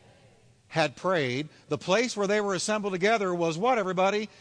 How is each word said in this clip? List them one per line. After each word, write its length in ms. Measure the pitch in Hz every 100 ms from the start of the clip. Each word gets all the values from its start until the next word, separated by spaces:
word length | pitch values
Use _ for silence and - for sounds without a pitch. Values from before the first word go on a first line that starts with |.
| - - - _ _ _ -
had 300 | 160 151 -
prayed, 520 | 180 175 127 127 156 - -
the 100 | 147
place 360 | - 208 247
where 120 | 208 196
they 160 | 214
were 120 | 202
assembled 380 | 180 - 214 202
together 420 | 185 202 226 190
was" 220 | 175 165 160
what, 220 | 240 240
everybody? 500 | 185 180 190 208 214 -